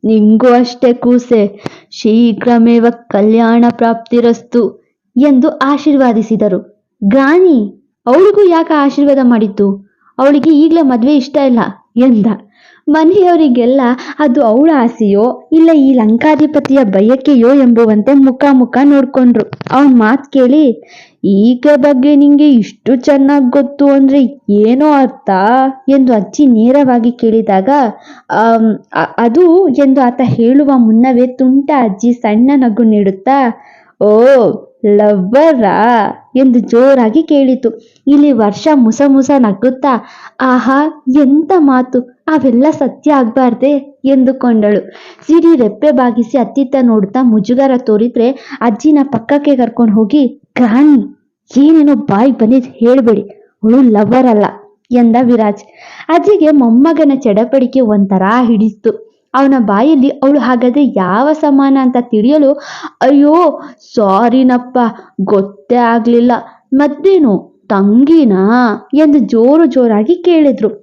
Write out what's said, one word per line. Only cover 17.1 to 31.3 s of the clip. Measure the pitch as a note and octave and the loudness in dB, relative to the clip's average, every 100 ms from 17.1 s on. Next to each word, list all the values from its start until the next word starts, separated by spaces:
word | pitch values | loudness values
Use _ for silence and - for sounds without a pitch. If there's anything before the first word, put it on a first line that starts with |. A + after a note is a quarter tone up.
| C4 C4 C#4 A#3 | 0 0 2 2
ಎಂಬುವಂತೆ | C#4 B3+ A#3 A#3 G#3+ G#3 | 2 2 2 2 0 2
ಮುಖ | C#4 C4+ C4 C#4+ | 2 2 0 0
ಮುಖ | C4+ B3 A#3+ | 2 0 0
ನೋಡ್ಕೊಂಡ್ರು. | C#4+ C#4+ C#4 C4+ B3+ A#3+ G3+ - - | 2 2 0 0 0 0 -2 -10 -6
ಅವನ್ | B3+ C#4+ B3+ | 0 2 2
ಮಾತ್ | G#3+ C4+ - | 2 -2 -2
ಕೇಳಿ, | C#4 B3 C#4+ D4 A3 - - - _ | -2 0 2 0 -2 -10 -20 -20 _
"ಈಕೆ | - G3 A3 B3 D4 D4 | -2 0 0 0 0 2
ಬಗ್ಗೆ | C#4+ C#4 C4+ D4 | 2 0 2 2
ನಿಂಗೆ | C#4+ C#4+ D4+ | 2 2 2
ಇಷ್ಟು | B3+ G3 - - C4 | 2 -2 -8 -4 -2
ಚೆನ್ನಾಗ್ | C#4 C#4 C4+ C#4+ B3+ | 0 0 2 0 0
ಗೊತ್ತು | C#4 C#4 C#4+ C#4+ | 0 -4 -2 0
ಅಂದ್ರೆ | C#4 C4+ C#4 B3 - - | 2 2 2 0 -4 -4
ಏನೋ | G3+ G#3+ B3+ D4+ | 0 0 0 0
ಅರ್ಥ?" | C#4+ B3+ - - F#3+ G3+ B3+ C4 C4 - | 0 -2 -4 -4 -2 0 0 -2 -4 -2
ಎಂದು | C#4 B3+ | 0 2
ಅಜ್ಜಿ | A3+ F#3 - D4 | 0 -4 -2 2
ನೇರವಾಗಿ | A3+ A#3 C4+ C4+ A#3+ A#3 | 2 2 2 2 0 -2
ಕೇಳಿದಾಗ, | A#3+ A3+ A3 A3 F#3+ F#3+ C#4+ A#3+ - - - _ | -2 -2 -2 0 -2 0 0 -2 -6 -20 -20 _
"ಆಮ್, | - A3+ A3+ A3 G#3 _ | -2 0 2 0 -2 _
ಅ-, | - - - | -6 -6 -2
ಅದು" | A#3 B3+ F4 E4+ F#4 | -2 2 2 2 0
ಎಂದು | B3 C#4 C4+ | 0 0 2
ಆತ | B3 B3 | 0 -2
ಹೇಳುವ | B3+ - A#3 C4+ C#4+ C4+ | -4 0 0 2 2 2
ಮುನ್ನವೇ | A3+ A3 B3+ A#3+ | 2 2 2 0
ತುಂಟ | B3+ | -2